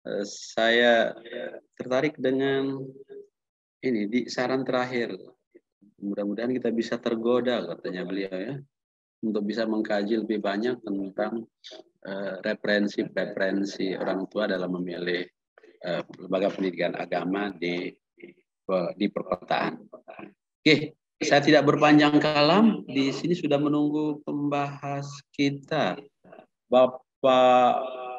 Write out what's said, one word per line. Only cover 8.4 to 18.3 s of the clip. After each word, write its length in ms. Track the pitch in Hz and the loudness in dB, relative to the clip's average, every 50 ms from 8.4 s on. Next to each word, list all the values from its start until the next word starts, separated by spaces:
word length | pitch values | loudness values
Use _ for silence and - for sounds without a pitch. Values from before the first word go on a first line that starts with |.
| 95 120 143 143 - _ _ _ _ _ _ _ _ _ _ - - | -8 -8 -10 -12 -14 _ _ _ _ _ _ _ _ _ _ -8 -4
untuk 240 | 110 104 107 101 104 | -4 -2 -2 -2 -2
bisa 160 | 107 117 113 | -2 -2 -2
mengkaji 560 | 110 110 107 107 - 107 101 101 101 117 110 104 | -2 0 -2 0 0 0 -2 0 0 0 -2 0
lebih 160 | 110 110 104 | -2 -2 -2
banyak 400 | 98 98 98 101 110 123 127 120 - | -2 -2 -2 -2 -2 -2 -4 -4 -6
tentang, 640 | - 101 98 98 95 95 - 104 107 113 117 113 - _ _ - - - - - _ _ _ - | -6 -6 -6 -6 -8 -4 -4 -4 -4 -4 -8 -10 -10 _ _ -20 -20 -20 -20 -20 _ _ _ -12
eh, 320 | - 98 98 101 98 92 92 - | -10 -8 -8 -6 -8 -8 -6 -4
referensi-referensi 1500 | 107 107 - - 104 104 104 104 98 - - 104 - - 95 92 - - 95 95 95 95 98 101 98 - - 95 95 90 - | -4 -4 -2 0 0 2 2 2 0 -2 -2 -4 -4 -2 -4 -4 -4 -4 -2 -2 0 0 -2 -2 -4 -4 -4 -4 -4 -4 -4
orang 320 | - 95 92 95 95 - | -4 -4 -2 -4 -4 -4
tua 160 | - 101 107 | -4 -2 -2
dalam 240 | 101 95 90 90 90 92 90 | -2 -2 -2 -2 -4 -4 -4
memilih, 480 | 90 90 87 85 87 90 90 87 87 - _ _ _ _ _ - _ - _ - - | -4 -6 -6 -6 -4 -2 -2 -4 -4 -6 _ _ _ _ _ -20 _ -20 _ -12 -6
eh, 180 | 90 85 78 - - - | -4 -4 -4 -6 -8 -14
lembaga 400 | - 90 90 95 92 98 98 - | -16 -8 -4 -2 0 0 0 -2
pendidikan 400 | - 95 95 85 82 87 85 - | -2 -4 -4 -2 -2 -2 -2 -2
agama 560 | - 87 85 90 87 85 90 95 101 104 101 | -4 -6 -4 -4 -4 -2 -2 -2 -2 -2 -4
di, 400 | 90 80 85 87 87 87 92 92 - _ _ _ _ _ - - | -6 -6 -4 -4 -4 -4 -6 -8 -10 _ _ _ _ _ -20 -20